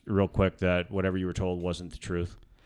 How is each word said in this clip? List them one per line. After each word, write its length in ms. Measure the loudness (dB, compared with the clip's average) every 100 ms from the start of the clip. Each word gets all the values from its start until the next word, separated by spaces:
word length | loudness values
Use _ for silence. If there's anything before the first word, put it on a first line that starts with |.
| -2
real 220 | 2 2
quick 300 | 4 2 2
that 320 | 2 2 0
whatever 260 | 0 0 0
you 80 | -2
were 60 |
told 280 | -2 -2 -2
wasn't 300 | -2 -4 -8
the 60 | -12
truth? 380 | -4 -2 -4 -6 -20 -20